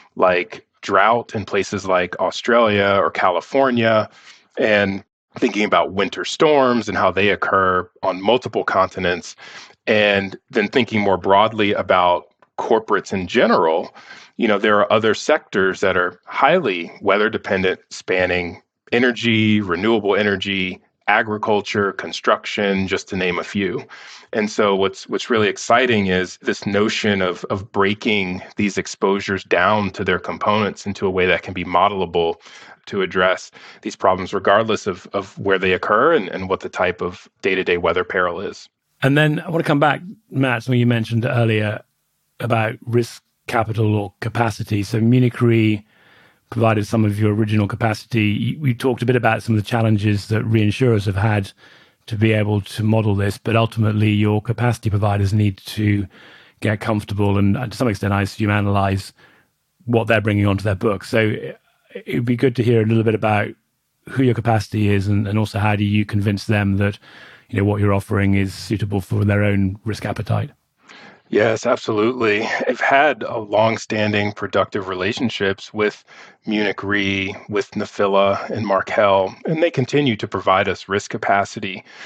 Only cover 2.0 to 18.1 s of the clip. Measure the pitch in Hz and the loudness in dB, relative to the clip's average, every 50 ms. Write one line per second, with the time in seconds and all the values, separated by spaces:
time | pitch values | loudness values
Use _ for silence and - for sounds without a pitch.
2 | 90 87 - - 92 87 - - - - 117 120 120 110 104 101 101 101 98 98 | 0 -2 -4 -4 -4 -4 -4 -4 -2 2 4 4 4 4 4 2 2 4 4 2
3 | 87 82 - - - 95 87 85 - - - 135 139 135 123 120 113 113 113 107 | 2 0 0 0 0 0 0 0 -4 -2 0 2 2 2 2 2 2 2 2 2
4 | 104 - - - - - - - _ _ _ - 143 113 107 104 101 98 98 98 | 0 -2 -8 -18 -20 -20 -20 -20 _ _ _ -2 0 2 4 2 2 0 -2 -4
5 | - _ _ _ _ _ _ - - 120 98 104 107 98 92 87 82 71 92 98 | -8 _ _ _ _ _ _ -2 -2 0 0 0 0 2 2 2 2 0 0 -2
6 | 98 87 - 95 87 - - - 165 156 151 143 131 127 120 120 104 104 95 92 | -2 -2 -4 -6 -8 -8 -2 2 2 4 4 4 4 2 2 0 -2 -2 -2 0
7 | 101 95 87 95 101 104 95 82 - - 104 98 95 92 92 90 87 - _ _ | 0 2 2 2 2 2 0 0 -2 0 0 2 2 2 2 0 -2 -4 _ _
8 | - 95 92 92 95 107 117 123 - - - 107 95 - - 98 95 92 - - | -4 -4 -4 -2 2 2 2 2 0 -2 -4 -4 -2 0 0 0 0 0 -2 -2
9 | 92 87 90 87 - - - - - - - - - - - _ _ - 113 107 | -2 -2 -2 -2 -4 -10 -18 -20 -20 -20 -20 -20 -20 -20 -20 _ _ 0 2 4
10 | 104 104 101 98 98 95 95 - _ _ - 117 101 98 - 135 117 - 113 107 | 4 4 2 2 0 -2 -8 -14 _ _ -2 0 0 2 2 0 0 2 0 0
11 | 101 98 95 87 92 95 98 98 107 113 117 110 107 101 101 - 101 - 101 92 | 2 2 0 0 2 4 4 4 4 4 2 0 0 0 0 0 0 2 2 4
12 | 90 90 87 87 - - _ _ _ _ _ - - - 113 110 110 - 107 92 | 4 4 2 0 -2 -8 _ _ _ _ _ -10 -2 0 0 0 2 0 -2 -2
13 | 85 - 104 98 90 87 - 117 160 220 233 127 90 80 80 85 - - - - | -2 -4 -6 -6 -6 -2 2 2 4 4 4 2 2 2 2 0 -2 -4 -10 -20
14 | - - - - - - _ - - 110 104 98 107 110 104 104 101 - 107 113 | -20 -20 -20 -20 -20 -18 _ -2 0 0 2 2 2 2 4 4 4 2 2 2
15 | 110 110 101 - - - 151 156 - _ - 104 95 95 90 - - 95 90 90 | 2 2 0 0 0 0 0 0 0 _ -2 0 0 0 0 0 0 0 2 0
16 | 90 90 - - _ - - - - 139 165 190 160 113 95 87 85 82 - - | 0 -2 -4 -8 _ -10 -2 0 2 2 2 2 0 -2 -4 -4 -6 -10 -12 -6
17 | - 98 95 104 104 107 87 101 - - 101 95 92 92 87 - _ _ - - | 0 0 2 2 2 0 -2 -4 -4 -2 -2 0 0 0 -2 -2 _ _ -18 -12
18 | - - | -6 -2